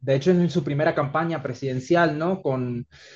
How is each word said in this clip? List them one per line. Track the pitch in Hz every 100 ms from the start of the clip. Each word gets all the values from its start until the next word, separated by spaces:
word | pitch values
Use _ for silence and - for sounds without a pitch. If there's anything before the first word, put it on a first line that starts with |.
de | 131 135
hecho, | 180
en | 180 175
su | 170
primera | 147 143 160
campaña | 160 139 156 165 156
presidencial, | - 120 135 127 127 170 165 151
¿no? | 170 185
Con, | 160 131 123 120 - - -